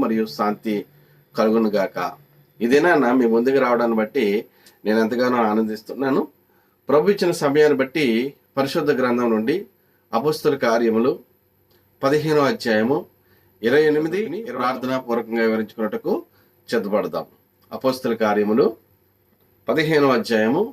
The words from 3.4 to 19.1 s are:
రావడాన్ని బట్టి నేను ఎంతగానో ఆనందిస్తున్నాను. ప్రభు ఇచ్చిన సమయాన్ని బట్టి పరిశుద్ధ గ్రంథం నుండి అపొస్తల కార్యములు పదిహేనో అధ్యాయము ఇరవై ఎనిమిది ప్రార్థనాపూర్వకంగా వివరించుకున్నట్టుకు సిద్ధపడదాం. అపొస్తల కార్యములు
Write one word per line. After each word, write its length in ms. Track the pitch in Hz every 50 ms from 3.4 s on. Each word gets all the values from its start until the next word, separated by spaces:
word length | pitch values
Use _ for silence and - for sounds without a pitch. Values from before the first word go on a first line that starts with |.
| 120 135 135 135 127
రావడాన్ని 320 | 123 120 117 120 117 113 110
బట్టి 260 | 107 - - 135 110 101 101 117 - _ _ _ _ - _ _ -
నేను 140 | 104 110 113 113
ఎంతగానో 340 | 107 123 120 127 123 127 120 113 107
ఆనందిస్తున్నాను. 680 | 107 110 110 107 107 - - - - 123 135 131 135 202 302 - _ _ _ _ _ _ _ _ _ _ - -
ప్రభు 220 | 139 151 165 202 196
ఇచ్చిన 180 | - 185 175 165 - 156
సమయాన్ని 340 | 139 139 151 151 147 139 131
బట్టి 260 | 131 131 - 160 143 120 110 113 131 143 - _ _ _ -
పరిశుద్ధ 340 | 139 135 139 - 170 147 147 131 123
గ్రంథం 280 | 123 123 120 123 120 117 110
నుండి 220 | 110 110 131 170 202 226 - _ _ _ _ _ _ _ - 110
అపొస్తల 380 | 117 135 156 156 - - 147 135 135 127
కార్యములు 480 | 117 113 117 117 113 110 113 120 143 165 - - _ _ _ _ _ _ _ _ _ _ _ _ _ _ - 139
పదిహేనో 380 | 135 151 151 147 160 151 147 139 127
అధ్యాయము 460 | 113 110 - 120 107 107 113 123 147 175 - _ _ _ _ _ _ _ _ _ _ - 107
ఇరవై 160 | 120 135 151 156 151
ఎనిమిది 320 | 147 151 160 165 180 202 220 - 170 220 226 123 120
ప్రార్థనాపూర్వకంగా 880 | 131 123 127 127 117 127 131 131 131 - 117 117 117 110 110 113 117 113
వివరించుకున్నట్టుకు 680 | 110 110 113 107 - - 113 110 107 120 110 - 170 247 349 - _ _ _ _ _ _ _ _ -
సిద్ధపడదాం. 540 | 240 226 98 98 104 98 90 82 82 80 78 - _ _ _ _ _ _ _ - 117
అపొస్తల 380 | - - 131 127 - - 120 113 113 110
కార్యములు 420 | 104 104 104 104 104 110 131 175 285 - _ _ _ _ _ _ _